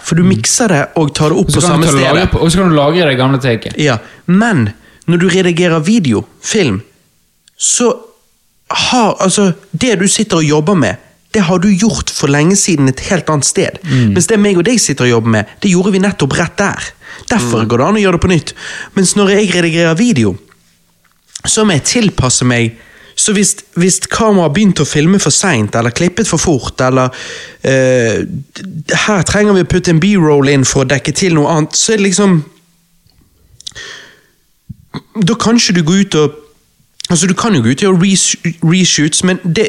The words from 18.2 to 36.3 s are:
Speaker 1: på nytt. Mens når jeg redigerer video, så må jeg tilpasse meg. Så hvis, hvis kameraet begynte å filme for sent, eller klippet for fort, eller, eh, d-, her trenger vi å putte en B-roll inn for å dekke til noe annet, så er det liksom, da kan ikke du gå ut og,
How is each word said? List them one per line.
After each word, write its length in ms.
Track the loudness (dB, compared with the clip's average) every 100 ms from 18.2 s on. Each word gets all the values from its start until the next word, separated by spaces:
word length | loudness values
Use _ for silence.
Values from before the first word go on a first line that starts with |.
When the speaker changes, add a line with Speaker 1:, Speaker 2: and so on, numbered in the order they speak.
Speaker 1:
på 60 | 0
nytt. 240 | 0 -2 -14 -14 -14 -6 -2
Mens 180 | 0
når 140 | 2 2
jeg 240 | 2 0
redigerer 400 | 0 0 0 0 2
video, 400 | 2 2 0 -2 _ _ _ _ _ _ _ _ _ -12 -4
så 180 | 0
må 80 | 0
jeg 100 | 0
tilpasse 600 | -2 0 0 0 -2 0
meg. 320 | 0 0 -2 -6 -20 -20 -16
Så 180 | -6 -2
hvis, 220 | 0 -2 -4 -8 -2
hvis 240 | 0 -2
kameraet 520 | -4 -2 2 2 2
begynte 300 | 2 2 2
å 40 | -2
filme 340 | 0 2 2
for 100 | 0
sent, 440 | -2 0 0 -2 -2
eller 140 | -4
klippet 360 | -2 -2 -2 -2
for 100 | -2
fort, 420 | 0 -2 -4 -4
eller, 280 | 0 0 0 -4 -16 -16 -18 -8
eh, 600 | -2 0 2 2 0 -2
d-, 720 | -4 -8 -12 -16 -14 -12 -6 -4 -2
her 160 | -2
trenger 320 | 0 0 2
vi 60 | 2
å 20 | 2
putte 200 | 0 2
en 100 | 2
B-roll 480 | 2 2 4 4 4
inn 160 | 2
for 200 | 2 0
å 40 | 0
dekke 260 | -2 -2
til 200 | -2 0
noe 120 | 2 2
annet, 220 | 0 -2 -2
så 160 | 0
er 40 | 0
det 80 | 0
liksom, 320 | 2 2 2 0 _ _ _ _ _ _ _ _ _ _ _ -20 -18 -18 -20 -20 -20 _ _ _ _ -20 -20 _ -16 -10 -2 -2
da 80 |
kan 220 | 0 0 0
ikke 140 | 2 0
du 60 |
gå 120 | 0 0
ut 100 | 0 0
og, 160 | 0